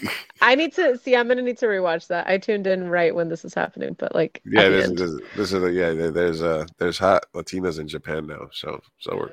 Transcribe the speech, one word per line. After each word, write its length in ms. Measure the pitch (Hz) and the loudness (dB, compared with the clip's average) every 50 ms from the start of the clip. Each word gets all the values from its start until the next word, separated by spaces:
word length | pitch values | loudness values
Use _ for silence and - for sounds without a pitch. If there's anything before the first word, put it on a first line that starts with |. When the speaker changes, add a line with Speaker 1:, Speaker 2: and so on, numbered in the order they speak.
| - - - - - - _ - | -8 -8 -8 -10 -12 -16 _ 2
Speaker 1:
I 140 | - 233 262 | 4 4 4
need 180 | 277 330 294 - | 4 2 0 0
to 220 | 359 359 285 247 240 | 2 2 2 2 0
see. 180 | - 269 247 | 0 2 2
I'm 100 | 240 240 | 2 4
gonna 160 | 233 254 247 | 2 0 0
need 160 | 254 247 240 - | -2 -4 -2 -2
to 80 | 254 | 0
rewatch 400 | 220 202 190 180 170 165 170 - | 0 0 0 0 0 0 -2 -4
that. 220 | - 185 170 - - | -4 -4 -4 0 0
I 100 | 185 196 | -2 -2
tuned 300 | - - 214 202 190 196 | 0 -2 -2 0 0 0
in 200 | 190 185 180 175 | 0 0 0 0
right 240 | 170 175 170 160 | 2 2 2 2
when 160 | - 175 170 165 | 2 0 -2 -2
this 160 | 165 165 - | -4 -8 -10
is 100 | 180 - | -8 -4
happening, 400 | 175 165 - - - - - - - | -4 -4 -4 -6 -8 -8 -8 -6 -6
but, 160 | - - - | -6 -2 0
like, 260 | - 90 - - - - | 0 0 -2 -4 -10 -6
Speaker 2:
Yeah, 160 | 104 - 107 | 0 4 6
Speaker 1:
at 60 | 101 95 | 6 6
the 80 | 95 | 6
Speaker 2:
this, 100 | 95 - 92 | 4 4 2
Speaker 1:
end. 100 | 90 85 | 0 -2
Speaker 2:
this, 220 | 92 85 78 67 - - - | -2 -2 -4 -8 -12 -10 -6
this 160 | 98 104 90 | -4 -2 0
is 80 | 98 95 | 0 2
the, 120 | 90 90 | 2 2
yeah, 180 | 87 92 87 82 82 | 2 2 2 2 0
there, 160 | 80 82 82 | 0 -2 0
there's, 280 | 78 85 87 87 80 80 | 0 2 0 0 0 0
uh, 220 | 82 85 80 78 78 82 - - | 0 0 0 -2 -4 -8 -6 -4
there's 180 | 90 87 85 - | -2 -2 0 2
hot 280 | 95 95 95 - - - - | 4 4 4 4 2 -2 -8
Latinas 460 | 85 80 - - 92 92 90 78 78 | -10 -8 -6 -6 -4 -2 -4 -4 -4
in 80 | 78 76 | -8 -10
Japan 400 | 80 76 - 80 78 80 76 76 | -10 -10 -8 -6 -6 -6 -6 -8
now, 200 | 73 - - - | -12 -14 -14 -14
so, 280 | - - - 76 73 - - _ _ _ | -14 -12 -10 -10 -10 -12 -14 _ _ _
so 160 | - - - | -10 -8 -6
we're, 160 | - - - | -6 -8 -8